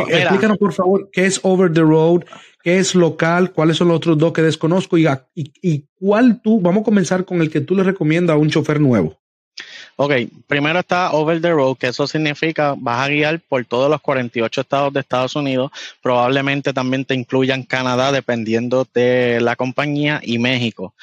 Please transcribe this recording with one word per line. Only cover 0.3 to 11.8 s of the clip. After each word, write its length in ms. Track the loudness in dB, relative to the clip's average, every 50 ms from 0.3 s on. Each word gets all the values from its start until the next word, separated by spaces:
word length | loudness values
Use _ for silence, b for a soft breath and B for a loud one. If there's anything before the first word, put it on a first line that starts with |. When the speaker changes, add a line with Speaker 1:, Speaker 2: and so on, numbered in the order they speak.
| 2 2 2 2 2
Speaker 1:
por 140 | 2 0 -2 0
favor, 360 | 0 0 2 2 0 -2 -4
qué 140 | -2 0 0
es 160 | 0 0 0 0
Over 300 | 0 2 4 2 4 4
the 80 | 4
Road, 420 | 4 4 4 4 4 4 2 2 0 B B B B B B B -2
qué 140 | 0 2 2
es 160 | 2 2 2
local, 560 | 2 2 2 2 0 0 0 2 2 0 0
cuáles 240 | 0 0 0 0 2
son 140 | 2 2 2
los 80 | 2
otros 200 | 2 2 0 2
dos 140 | 2 2 0
que 100 | 2 2
desconozco 560 | 0 0 0 0 -2 0 0 0 0 0 2
y 80 | 2 2
a-, 220 | 2 0 -2 _ _ -12
y, 160 | -12 -12 -12 _ _
y 240 | -2 -2 -2 -2 -4 _ _
cuál 460 | -6 -2 0 2 4 4 4 2 2
tú, 200 | 0 0 2 2
vamos 200 | 2 2 2 2
a 40 | 2
comenzar 400 | 2 2 2 2 0 -2 -2 -2
con 160 | -2 -2 -2
el 80 | -2 0
que 80 | 0 -2
tú 160 | -2 0 0
le 80 | 0 2
recomiendas 520 | 0 0 0 0 0 0 2 2 2 2
a 20 |
un 120 | 2 2 2
chofer 300 | 2 0 0 0 0 2
nuevo. 400 | 2 2 2 2 0 -2 -4 _ _ _ _ _ _ _ -20 B B B B B B B B
Speaker 2:
Ok, 160 | -4 -2 0 0 0 -2 -4 -10 -16 _
primero 320 | -4 -4 -2 0 0 0 -2
está 320 | -2 -2 -2 0 0 0
Over 280 | 0 0 0 0 -2 0
the 120 | 0 0
Road, 260 | 2 2 2 0 0
que 80 | -2